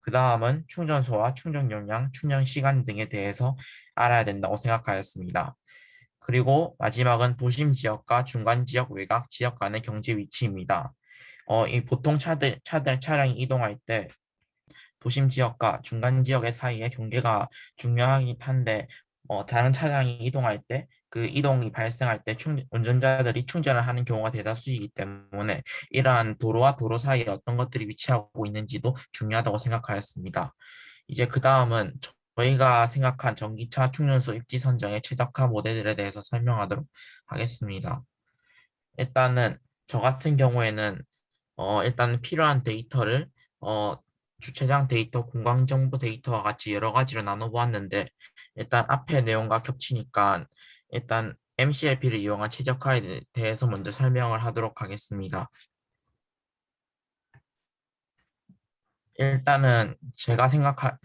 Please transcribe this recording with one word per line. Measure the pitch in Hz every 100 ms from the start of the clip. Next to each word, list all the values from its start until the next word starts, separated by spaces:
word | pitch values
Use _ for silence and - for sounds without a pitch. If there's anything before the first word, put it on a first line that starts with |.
그 | -
다음은 | 127 127 117 117 151 160
충전소와 | - 160 147 127 110 117
충전 | 131 165 147 131
용량, | 107 101 110 135
충전 | 131 151 139
시간 | 131 147 135 135
등에 | 117 104 110
대해서 | 104 98 98 123 131 - - _
알아야 | - 120 117
된다고 | 104 101 95 107
생각하였습니다. | 120 113 - 98 98 - 90 87 - - _ - - _ _ _
그리고 | - 123 127 143 165 _
마지막은 | 110 117 123 117 123 123
도심 | 123 123 151
지역과 | 131 113 107 - 120
중간 | 131 117 107 120 123
지역, | 123 127
외곽 | 98 95 113 123
지역 | - 123 120
간의 | 98 110
경제 | 117 107 113 110
위치입니다. | 98 - 120 95 90 90 - _ _ - - - -
어, | 113 110
이 | 123
보통 | - 127 151 151
차들, | 165 156 143 -
차들, | - 160 139 131
차량이 | 151 151 135
이동할 | 120 127 131 110 104 -
때 | 113 87 _ _ _ _ _ _ - - _
도심 | 123 131 135
지역과 | 131 120 117 113 -
중간 | - 117 123 131
지역의 | 127 135 117
사이의 | 117 127 113 117
경계가 | 120 110 117 120 107 - - - -
중요하긴 | 123 120 123 135 123 120
한데, | 135 131 117 107 - - _ _ -
어, | 104 101
다른 | 117 127
차량이 | 131 156 143 127 120
이동할 | 123 139 120 104 _
때, | 127 - _ _
그 | 113 113
이동이 | 143 139 131 113
발생할 | 113 113 117 123 110
때 | - 113
충-, | 156 147 131
운전자들이 | 117 117 127 131 131 123 120 127
충전을 | 175 147 123 123
하는 | 123
경우가 | 123 113 117
대다수이기 | 127 104 117 135 123 101
때문에 | - 98 98 - 101 104 92 - - -
이러한 | 131 135 123 113 104
도로와 | 113 113 135 135
도로 | 113 117
사이에 | 131 131 113
어떤 | 95 - 120
것들이 | 127 117 107
위치하고 | - - 120 - - 107
있는지도 | 107 107 - 123 131 -
중요하다고 | - 107 113 113 107
생각하였습니다. | 120 113 117 101 - - 92 87 87 _ - - - - -
이제 | 123 120
그 | 131
다음은 | 131 135 120 113 98 - - _ _ -
저희가 | 123 135 131 120 120
생각한 | 135 127 127 127 107
전기차 | 107 110 117 - 131
충전소 | 131 147 135 123
입지 | 110 120 127
선정의 | 131 120 104 104
최적화 | - 127 123 - 131
모델들에 | 107 107 113 104 104
대해서 | 101 104
설명하도록 | - 120 120 113 98 101 147 _ - - _
하겠습니다. | - 117 - 101 95 87 - - _ _ _ _ _ _ _ _ -
일단은 | - 131 127 123 113 - _ _ -
저 | 120
같은 | 123 131 156 143
경우에는, | 131 120 113 107 107 95 - _ _ _ _ -
어, | 95 104
일단 | 110 123 120 120
필요한 | 117 160 151 135
데이터를, | 123 110 117 127 107 131 165 _ _ _
어, | - 107 104 - _ _ _ _
주차장 | - - 131 139 131
데이터, | 120 113 123 117
공간정보 | 117 113 123 131 135 131 131
데이터와 | 120 113 - 113
같이 | 104 104 107
여러 | 101 110
가지로 | 117 131 113
나눠보았는데, | 101 101 113 117 120 107 98 98 - _ - _ -
일단 | - 107 120 -
앞의 | 135 - 147
내용과 | 117 110 110 113
겹치니까 | 113 131 - 120 - - 101 90 69 _ - - _
일단 | 120 - 113 110 - _ -
엠씨알피를 | 135 143 151 131 131 110
이용한 | 101 101 107
최적화에 | - 131 127 139 123
대-, | 95 78 -
대해서 | 123 110 110 120
먼저 | 98 92
설명을 | 104 131 127 120 113
하도록 | 117 110 110 -
하겠습니다. | 98 104 - 101 95 92 - _ - _ _ _ _ _ _ _ _ _ _ _ _ _ _ _ _ _ _ _ _ _ _ _ _ _ _ _ _ _ _ _ _ _ _ -
일단은 | 135 131 143 139 135 117 107 - 127 -
제가 | - 117 127
생각하-, | 147 139 139 131 -